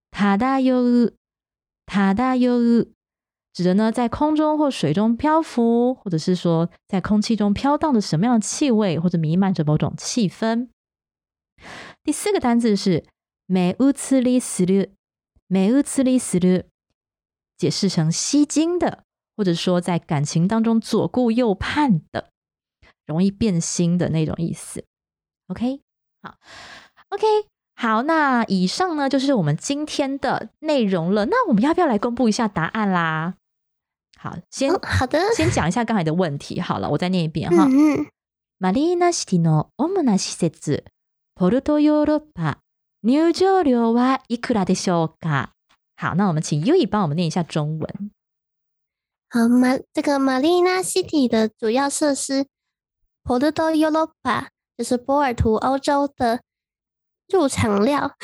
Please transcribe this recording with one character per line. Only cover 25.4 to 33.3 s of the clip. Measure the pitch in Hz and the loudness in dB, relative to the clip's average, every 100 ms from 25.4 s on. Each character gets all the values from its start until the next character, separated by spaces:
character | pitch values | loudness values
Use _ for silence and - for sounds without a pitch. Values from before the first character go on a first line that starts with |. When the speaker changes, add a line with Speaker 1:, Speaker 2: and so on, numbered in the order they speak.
| - | -14
Speaker 1:
OK？ | 180 240 269 _ _ _ _ | -6 -6 -6 _ _ _ _
好， | - - - - - - - _ _ | -20 -20 -20 -20 -20 -20 -20 _ _
OK， | 415 440 427 - _ _ - | -2 0 0 -2 _ _ -6
好， | 233 220 | 0 0
那 | 285 320 285 240 220 | 2 2 2 2 2
以 | 190 180 | 0 0
上 | - 370 302 | 0 -2 0
呢 | 277 | 0
就 | 277 | 0
是 | 277 | 2
我 | 254 | 2
们 | 151 156 | 0 -2
今 | - 233 | -4 -6
天 | 202 - 269 277 | -4 -4 -4 -4
的 | 254 175 220 _ | -4 -4 -6 _
内 | 311 285 | -2 0
容 | 208 185 165 | 0 0 0
了。 | 208 226 | 0 2
那 | 480 440 | 0 2
我 | |
们 | 202 | 2
要 | 277 | 2
不 | 339 | 2
要 | 330 | 2
来 | 208 | 0
公 | 240 | -2
布 | 240 233 | 0 0
一 | |
下 | 208 220 | 0 -2
答 | 165 156 | -2 -4
案 | 226 208 | -2 0
啦？ | 180 165 156 170 | 0 0 -2 -6